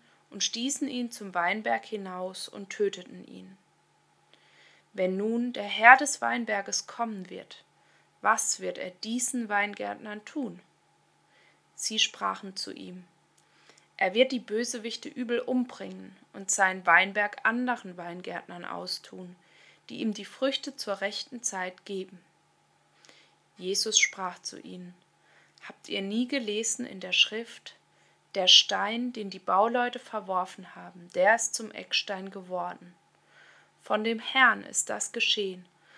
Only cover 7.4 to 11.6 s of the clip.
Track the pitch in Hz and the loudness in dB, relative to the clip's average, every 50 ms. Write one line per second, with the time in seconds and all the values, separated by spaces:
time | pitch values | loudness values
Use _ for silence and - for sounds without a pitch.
7.4 | - - - - - _ _ _ _ _ _ _ _ _ _ _ - 202 220 - | -14 -16 -18 -20 -20 _ _ _ _ _ _ _ _ _ _ _ 2 2 2 4
8.4 | - - - - 185 180 180 - - 185 180 - - 214 233 247 247 - - 247 | 2 -2 -2 -2 -4 -6 -4 -4 -8 -10 -10 -10 -6 -4 -2 -2 0 0 -2 -2
9.4 | 233 202 208 202 202 208 202 202 208 202 208 - - 214 208 214 208 - - 302 | -2 0 0 0 0 0 -2 -6 -6 -6 -6 -8 -10 -10 -12 -12 -12 -8 -6 -6
10.4 | 262 202 170 180 - _ _ _ _ _ _ _ _ _ _ _ _ _ _ _ | -6 -6 -6 -10 -18 _ _ _ _ _ _ _ _ _ _ _ _ _ _ _
11.4 | _ _ _ _ | _ _ _ _